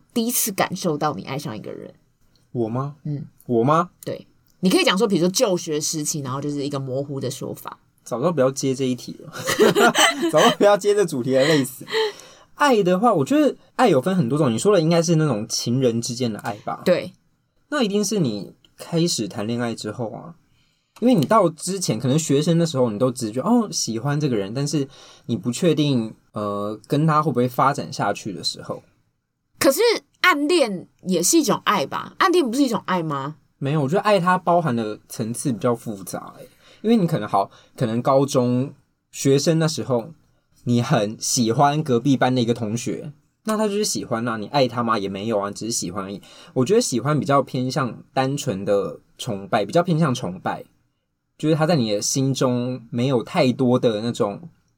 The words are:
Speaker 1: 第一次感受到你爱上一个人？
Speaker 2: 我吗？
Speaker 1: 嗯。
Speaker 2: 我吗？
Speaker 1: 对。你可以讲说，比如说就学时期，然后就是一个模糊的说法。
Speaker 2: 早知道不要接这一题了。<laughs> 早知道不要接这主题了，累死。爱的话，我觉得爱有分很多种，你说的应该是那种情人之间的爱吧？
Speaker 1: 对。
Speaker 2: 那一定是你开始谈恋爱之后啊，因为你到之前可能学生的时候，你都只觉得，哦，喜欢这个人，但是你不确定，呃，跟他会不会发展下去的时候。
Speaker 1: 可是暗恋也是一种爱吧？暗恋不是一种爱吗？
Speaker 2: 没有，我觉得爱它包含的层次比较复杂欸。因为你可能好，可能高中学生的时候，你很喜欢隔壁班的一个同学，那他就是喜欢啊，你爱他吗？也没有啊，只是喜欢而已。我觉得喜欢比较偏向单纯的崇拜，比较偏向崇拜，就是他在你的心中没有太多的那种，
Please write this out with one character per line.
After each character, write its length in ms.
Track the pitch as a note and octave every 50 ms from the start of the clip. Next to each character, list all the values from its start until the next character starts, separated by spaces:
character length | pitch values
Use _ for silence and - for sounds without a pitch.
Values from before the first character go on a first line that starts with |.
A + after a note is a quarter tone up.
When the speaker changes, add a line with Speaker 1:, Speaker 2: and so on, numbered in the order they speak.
| _ _ -
Speaker 1:
第 120 | A#3+ A3+
一 60 | A#3+ A#3+
次 180 | - - A3
感 240 | F#3+ - E3 - -
受 220 | - - F3+ D3
到 180 | D3 D#3 D3+ C#3+
你 100 | F#3+ -
爱 140 | - C3+ C#3+
上 180 | - D3 A2
一 40 | G#2
个 100 | - -
人？ 240 | G1+ - A1 A1+ - _ _ _ _ _ _ _ _ _ _ _ -
Speaker 2:
我 160 | B2 A2+ G#2+
吗？ 280 | A#2 B2+ C#3 D3 C#3+ - -
Speaker 1:
嗯。 220 | D#3 D3 C#3 - - _ _ _
Speaker 2:
我 160 | - B2 A2+ A#2
吗？ 280 | C#3 D#3 E3+ F3+ F3 _ _ -
Speaker 1:
对。 220 | D3 B2 - - _ _ _ _ _ _ _
你 100 | F3+ F#3+
可 100 | - F4+
以 40 | F4+
讲 140 | B3 F3+ F#3+
说， 80 | A#3+
比 80 | G#3+ G3+
如 60 | D#3
说 80 | E3+ F3+
就 280 | F#3+ - C4 G#3 F3+
学 240 | F3 F3+ E3+ D3+ D3
时 220 | D3+ - - D#3 D3+
期， 180 | D3 - D3+
然 120 | C3+ B2+ C3
后 80 | C#3
就 100 | C#3 D3
是 140 | D3 C#3+ C#3
一 40 | C#3+
个 120 | C#3+ C3+
模 200 | C3+ C3 B2+ C3+
糊 200 | C#3+ C#3+ C#3 C3+
的 100 | B2+ B2
说 240 | - - - - -
法。 240 | - - - - - _ _ _ _ _
Speaker 2:
早 160 | - B2 A2+
知 60 | C3
道 80 | F3+ E3+
不 80 | C#3+
要 100 | B2+ C3
接 240 | C3 - - C3+ B2+
这 100 | C3 C3+
一 100 | B2+ B2+
题 220 | A#2+ - - - -
了。 120 | - - - - - - - - G#4+ - - G4+
<laughs> 540 | - F5 - - G#5 - - C#4+ D#4+ E4 D#3+
早 80 | D#3
知 40 | G3
道 60 | A#3 -
不 80 | - A3
要 120 | G3+ G3+
接 180 | G3+ G3+ G3+ G#3
这 100 | G#3 G3
主 180 | E3 D3+ B2+ A#2+
题 140 | C3 C3
了， 60 | C3 C3+
累 200 | D#3 D#3+ C#3+ B2+
死。 220 | - - - - - - A4 A4 G#4 G4+ - - - - - - _ _
爱 280 | - D4 C#4+ B3+ G#3 F#3+
的 160 | F3 F3+ F#3
话， 140 | A3+ A#3+ G#3
我 120 | D#3+ C3+
觉 140 | - C4+ D4+
得 160 | D4+ C4 - - _ _ _
爱 120 | - B3+ A3
有 120 | D#3+ C3 -
分 140 | F#3 F#3+
很 120 | F#3 C3+ A2+
多 80 | C#3
种， 160 | D3 D#3+ B2 A2
你 60 | A2
说 160 | - G3 G#3+
的 60 | F3
应 80 | D#3 D#3+
该 120 | E3+ E3+
是 140 | E3 E3 E3+
那 120 | D#3 D#3
种 200 | D3+ A#2+ G#2 A2
情 340 | - - - - A#2+ A#2+ C3+
人 200 | C3 A#2+ A2+ A#2
之 140 | A#2 - A#2
间 180 | A#2+ B2+ A2+ G#2
的 60 | G2+
爱 140 | - A#2+ G#2 G#2+ -
吧？ 180 | - - - -
Speaker 1:
对。 280 | - F3 - F2+ F#2 - _ _ _ _ _ _ _ _ _ _ -
Speaker 2:
那 140 | D4 D4+ B3
一 60 | F#3+
定 160 | G3 G#3 G#3
是 140 | - A3+ G3+
你 340 | D#3 A#2+ G#2 G2+ F2+ - - _ _ _ _
开 300 | - - - - E3 E3+
始 220 | E3+ - - G#2+ F#2
谈 180 | - A2 G2+
恋 140 | A2 A#2+ A#2+
爱 160 | B2 A#2 A2
之 160 | - - G#2+ G2+
后 180 | B2 A#2+ G#2+
啊， 240 | A#2 - - E3 - _ _ _ _ _ _ _ _ _ _ _ _ -
因 80 | G#3+
为 80 | B3+ B3+
你 100 | F3 C3
到 240 | - A3 A3+ F#3+ E3
之 300 | E3 - - F3+ F#3+ F#3+
前 180 | - - A2+
可 120 | A2 - B2+
能 100 | C3+ D#3+
学 240 | D#3+ - C#3+ C#3 D3+
生 160 | E3+ E3 E3
的 80 | E3+
时 100 | D#3+ C#3+
候， 140 | C3 B2 A#2
你 80 | G#2 G2+
都 140 | B2+ C3 B2
只 180 | - A#2 G#2+
觉 100 | G#2+ B2+
得， 80 | B2+ G3+
哦， 200 | A#3+ B3 G#3+ F#3
喜 300 | - - - - G#2+ A2
欢 180 | C3 C#3+ C#3+ D3+
这 100 | D3 C#3+
个 60 | A#2+
人， 180 | G#2 F#2+ F#2+ A2+
但 140 | C3+ C#3+
是 220 | C#3+ - D3 C3+ - - - - - - - _
你 100 | - A#2
不 160 | - - B2 A#2+
确 200 | - F3+ E3+ D3
定， 400 | D3 D3+ D3 C3+ A#2+ A2 A2 - - _ _ -
呃， 480 | G#2+ G#2 G#2 G2+ G2+ G#2 G#2 A2 G#2+ - -
跟 180 | D3+ C#3+ D#3+
他 160 | D#3+ D3+ D3+ D3+
会 80 | D#3
不 60 | A#2+
会 100 | A#2+ B2
发 260 | B2 - - C#3 C3+ C#3
展 200 | - F2+ - -
下 200 | - B2 G2+ G2+
去 200 | - - G#2+ F2+
的 100 | D2+ -
时 180 | - - -
候。 220 | - - - - - _ _ _ _ _ _ _ _ _ _ _ _ _ _ -
Speaker 1:
可 100 | - D#4+
是 100 | C4 D#4+ A4+ A#4+ G4+ - - _ _ _ -
暗 260 | F4+ F4 C#4+ D4 D4
恋 400 | F4+ E4+ C4 G#3+ G3 E3 - - _ _ -
也 160 | F3+ F#3 D#3+ F3
是 160 | - - E4
一 60 | C4
种 180 | A3 E3 - -
爱 220 | - G#3 F3 C3+
吧？ 280 | - - D#2 - - - -
暗 140 | F4 F#4+ E4
恋 120 | F4+ D4
不 120 | A3+ A3
是 80 | C#4 C#4+
一 40 | A#3+
种 140 | A3+ F3 -
爱 140 | - F#3 F3+ D#3+
吗？ 320 | D#3 C#3+ C3+ C3+ D3 - _ _ _ _ -
Speaker 2:
没 140 | - C3+ D3+
有， 100 | D#3+ C#3
我 60 | B2+
觉 60 | E3
得 60 | G3+
爱 180 | - G#3+ G#3 F#3+
它 180 | E3+ F#3 F#3
包 240 | F3+ - F3 E3+ F3
含 140 | D#3+ D3+ A#2+
的 240 | A#2 A2+ G#2+ G#2+ - _ -
层 240 | - - A#2 A2 A#2
次 200 | - - D3 A#2
比 60 | F#2+
较 160 | B2 B2 A#2+
复 280 | A#2+ - B2 G#2 G2 F2+
杂 320 | - - - - - - -
欸。 100 | - - _ _ _ - - _
因 80 | - G#3+
为 80 | A#3
你 100 | A3+ F3
可 120 | D#3+ D#3+ A#2
能 100 | G#2+ -
好， 220 | - G2 G2 - - - _ _ _
可 100 | - -
能 140 | A2+ A2+ A#2+
高 240 | A#2 C#3+ C3+ C3+ C#3+
中 480 | C#3 - C3 B2 B2 B2 B2+ C3+ C#3+ - _ _ _ _ _ _ _
学 260 | - - - C#3 C3+
生 220 | C#3 C#3 F3 D#3+ D#3+
的 100 | D#3+ D#3
时 140 | - - A2
候， 300 | - B2+ A#2 A2 E3 - _ _ _ _ _ _ _ _ _ -
你 180 | A#2+ A#2+ A#2+
很 360 | A#2+ - - A#2 G#2 G#2 A2 -
喜 300 | - - - B2+ A#2 A2
欢 320 | A2+ C#3 C#3+ C#3+ D3 D#3 D#3
隔 160 | D3 B2 A#2
壁 180 | - D3 C3
班 160 | A#2+ C3 B2+ B2+
的 80 | B2+
一 40 | A#2
个 100 | A2+ A#2
同 220 | A#2 A#2 G#2 A2
学， 360 | A#2 - G#2 F#2 - - D3 - _ _ _ _ _ -
那 140 | A3 G#3+
他 100 | G#3 A3
就 80 | G#3 G3+
是 100 | G#3 G#3+
喜 200 | G3+ - G2+ G2
欢 220 | - B2 A2+ A#2 B2
啊， 80 | A2+
你 100 | A2 G2+
爱 220 | - - D3 C3 B2
他 160 | A#2 B2 A#2
吗？ 120 | A2+ A2+
也 120 | G#2+ F#2+ F#2+
没 180 | F#2+ F#2+ G2+
有 140 | A#2 A2+ G2+
啊， 100 | G2 G2+
只 160 | G2 - G#2
是 60 | A2+ A#2
喜 180 | - - F2
欢 140 | E2+ G#2 F#2+
而 80 | G2 G2+
已。 100 | - - - - - - - -
我 100 | C3 B2+
觉 120 | A#2+ G#3
得 40 | A#3
喜 200 | B3 - - A2+
欢 180 | A2+ D3 D3+ C3+
比 80 | G2+
较 160 | A2+ C#3 C#3+ C#3
偏 260 | - - C3 B2+ B2+
向 360 | B2+ D#3 C3 A2+ - - - _ -
单 220 | C3+ C3 C3+ C#3
纯 280 | C#3 - C3+ G2 F#2+ G2
的 360 | G#2 G2+ G2+ F#2 E2 - - _ _ _ -
崇 300 | - B2+ G#2 G2 G2 F2+
拜， 160 | A#2+ A2 G2+
比 60 | G2+ -
较 100 | - F3
偏 160 | F#3 D#3+ D3+
向 160 | E3+ C#3 B2
崇 240 | - - F#2 F#2 F#2
拜， 260 | - A2+ F#2 - - _ _ _ _ _ _ _ _ _ _ _ _ _ _
就 120 | - - D3+
是 80 | D#3+
他 100 | D3 D#3
在 80 | D#3 F3+
你 160 | C#3+ A#2 A2
的 100 | G#2 G#2
心 320 | G#2+ - - C#3 C3+ C3+ C3+
中 540 | - C#3+ B2+ B2 B2 B2 B2+ B2+ B2+ - -
没 180 | - A#2 B2 C#3
有 160 | C#3 A#2 G#2
太 260 | - - F#3 D3 B2+
多 260 | A#2 - C3 A#2+ B2
的 240 | B2+ B2+ A#2+ A2 G#2
那 120 | A2+ A#2+ A#2
种， 360 | - A#2 G2+ G2 - - E3 - _ _ _ _